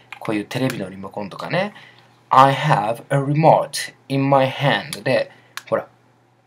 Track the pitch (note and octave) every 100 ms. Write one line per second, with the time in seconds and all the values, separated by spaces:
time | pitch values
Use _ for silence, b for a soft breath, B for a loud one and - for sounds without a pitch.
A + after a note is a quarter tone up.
0 | - - - G#2+ G2+ B2 C3 B2+ F#2 F#2+
1 | F#2+ - G#2 - E2 E3+ G3+ B B B
2 | B B - B2+ C3+ C3+ D3 A2 G#2 -
3 | - C#3+ C#3 D3 D#3+ G#2 E2 - - -
4 | - C#3 C3+ C#3 C3 - C#3 G#2 F2 -
5 | C3+ A#2 - B B B - G#2+ - _
6 | _ _ _ _